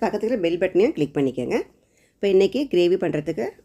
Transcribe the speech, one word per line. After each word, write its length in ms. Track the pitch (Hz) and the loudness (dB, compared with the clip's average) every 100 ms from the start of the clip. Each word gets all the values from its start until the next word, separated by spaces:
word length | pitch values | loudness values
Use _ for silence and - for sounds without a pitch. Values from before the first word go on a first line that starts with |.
பக்கத்துல 340 | 208 214 220 247 | -2 -2 -4 -2
பெல் 140 | 170 170 | -2 0
பட்டனையும் 320 | 185 175 233 320 | 0 2 2 0
கிளிக் 180 | 147 - | -2 0
பண்ணிக்கோங்க. 400 | 135 127 120 214 - _ _ _ _ _ | -2 -2 -4 -4 -4 _ _ _ _ _
இப்போ 120 | 202 | 2
இன்னைக்கு 280 | 190 190 240 285 | 4 4 0 0
கிரேவி 260 | 180 175 190 | 2 2 2
பண்ணுறதுக்கு 440 | 180 156 151 160 233 - | 0 -2 -4 -6 -8 -10